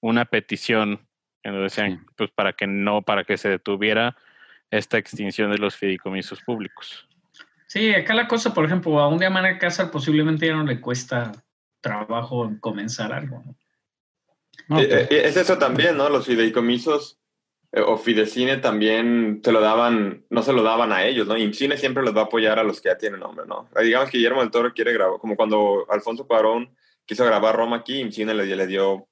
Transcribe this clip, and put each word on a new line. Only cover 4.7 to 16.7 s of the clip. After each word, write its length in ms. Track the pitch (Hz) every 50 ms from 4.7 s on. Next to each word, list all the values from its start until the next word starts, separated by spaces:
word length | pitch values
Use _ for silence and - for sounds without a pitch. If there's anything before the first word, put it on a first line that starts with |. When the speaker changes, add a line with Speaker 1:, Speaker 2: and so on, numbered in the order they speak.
Speaker 1:
esta 260 | - 107 101 _ -
extinción 540 | 113 98 - - 104 107 98 95 - 107 104
de 80 | 104 101
los 180 | 104 101 -
fideicomisos 640 | - - 98 95 92 _ 95 95 95 90 - - -
públicos. 680 | - - 120 113 101 87 _ - - - - - - _ _ _ _ _ _ - - _ _ _ _
Speaker 3:
Sí, 260 | _ - 202 220 220
acá 220 | 202 180 160 - 220
la 140 | 226 240 226
cosa, 260 | 240 233 - 233 196
por 100 | 180 156
ejemplo, 340 | 151 180 180 170 165 151 147
a 80 | 147 147
un 100 | 156 170
Damián 260 | 185 190 190 185 185
Alcázar 460 | 190 180 185 185 175 170 - 190 165
posiblemente 560 | - 151 131 160 151 151 151 156 160 156 160
ya 80 | 165 160
no 80 | 156 151
le 160 | 147 127 123
cuesta 520 | - 123 123 127 - - 131 120 117 113 104 - _ _ _ _ _ _ _ _
trabajo 680 | - 110 107 104 107 107 113 117 120 120 135 120 117 110 104 -
comenzar 520 | - 113 104 101 104 110 110 - 110 107
algo, 300 | 123 135 147 139 123 120 -
¿no? 120 | 135 - _ _ _ _ _ _ _ _ _ _ _ _ _ _ _ _ _ _ _ _ - - -
Speaker 2:
No, 120 | 147 156
Speaker 4:
Eh, 60 | 135 139
Speaker 2:
pues 220 | 135 117 123 -
Speaker 4:
eh, 120 | 143 151 -
es 100 | 147 143
eso 220 | 180 180 185 185 -
también, 400 | 147 131 127 143 156 175 165 143
¿no? 100 | 139 147
Los 160 | 143 131 113
fideicomisos, 920 | - 123 113 113 113 110 123 117 117